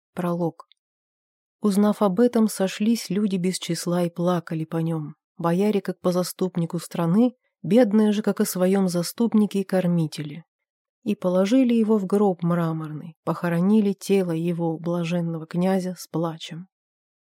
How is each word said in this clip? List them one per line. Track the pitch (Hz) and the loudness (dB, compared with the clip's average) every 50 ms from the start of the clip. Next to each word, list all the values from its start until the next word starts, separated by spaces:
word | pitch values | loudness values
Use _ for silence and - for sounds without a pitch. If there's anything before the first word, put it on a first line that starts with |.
| _ _ - | _ _ -10
Пролог. | - 175 175 175 175 175 160 - _ - _ _ _ _ _ _ _ _ _ _ _ _ _ _ _ _ _ _ _ | -6 -4 -4 -2 -2 -2 -4 -4 _ -20 _ _ _ _ _ _ _ _ _ _ _ _ _ _ _ _ _ _ _
Узнав | - 208 190 202 208 208 202 - | -2 0 2 4 4 2 2 2
об | 214 202 180 196 | 2 0 4 4
этом, | 247 247 - 233 220 208 | 2 4 4 4 2 2
сошлись | - - 190 185 - - 214 226 233 220 - - | 2 -2 -2 -2 -2 -2 0 0 0 0 -2 -4
люди | 175 202 214 208 190 | -2 -2 0 0 -2
без | 190 170 185 180 - | 0 -2 -2 -2 -4
числа | - - 170 165 - 180 175 180 175 | -4 -6 -6 -4 -2 -2 -2 0 0
и | 170 | -2
плакали | - - 170 180 180 170 165 - 170 160 156 | -2 -2 0 0 0 0 -2 -6 -6 -6 -6
по | - - 165 | -4 -4 -4
нем. | 160 165 165 160 151 151 156 _ _ _ _ - | -2 -2 -4 -4 -6 -10 -14 _ _ _ _ -4
Бояре, | 170 170 170 175 202 214 202 196 | -2 0 0 2 2 2 0 0
как | - - 180 _ | -2 -4 -8 _
по | - 190 175 | -2 -2 0
заступнику | 180 180 - - - 185 185 - 180 170 165 - 165 | 0 -2 -2 -4 -4 -4 -4 -2 -2 -4 -4 -4 -8
страны, | - - - 180 170 165 170 214 240 254 247 _ _ _ _ _ | -8 -6 -6 -2 0 2 4 4 4 2 0 _ _ _ _ _
бедные | - 156 196 247 254 202 196 214 214 214 208 | -4 2 4 4 4 4 4 4 4 4 2
же, | 208 | 0
как | 214 208 196 - | 0 -2 0 0
о | 214 | -2
своем | - - 180 180 185 196 196 190 180 | -2 0 0 2 2 2 2 2 0
заступнике | 170 175 175 - - - 233 220 - 214 214 196 - 196 | 0 -2 -4 -4 -2 -2 -2 2 2 2 2 2 0 -4
и | 190 | -4
кормителе. | - 196 185 180 175 175 170 160 156 - - 147 143 147 170 - _ _ _ _ _ _ _ _ _ _ _ - | 0 0 0 2 2 2 2 0 -2 -4 -8 -10 -10 -10 -12 -16 _ _ _ _ _ _ _ _ _ _ _ -6
И | 220 208 | -6 -4
положили | - - 180 180 185 196 196 247 269 262 240 233 | -2 -2 0 2 2 2 4 4 4 4 4 4
его | 233 220 202 220 214 | 2 4 4 2 2
в | 190 | 2
гроб | 175 196 208 208 196 180 175 | 0 2 2 2 2 0 0
мраморный, | 170 170 175 175 170 160 160 160 156 151 151 143 - 170 - _ - | 0 0 2 2 0 0 -2 -4 -6 -8 -10 -12 -12 -14 -18 _ -6
похоронили | 160 160 - - 175 170 170 175 190 214 220 202 202 | -6 -6 -4 -2 -2 0 0 2 4 4 4 4 2
тело | 190 - - - 196 196 185 175 | -2 -4 -2 0 2 2 2 0
его, | 165 160 170 175 175 165 170 165 160 160 | -2 -2 -2 -2 -2 -2 -2 -4 -4 -4
блаженного | 165 170 170 175 170 160 175 175 170 170 165 160 160 | -4 -4 -4 -2 -2 -2 -2 -2 -2 -4 -6 -8 -10
князя, | - - 175 180 190 190 190 180 180 180 - | -6 -4 -2 0 2 0 0 -2 -4 -8 -10
с | - - | -14 -8
плачем. | - 160 170 165 156 160 - - 160 160 185 _ _ _ _ _ _ _ _ _ _ _ _ _ _ | -6 -4 -4 -4 -6 -8 -14 -14 -14 -14 -16 _ _ _ _ _ _ _ _ _ _ _ _ _ _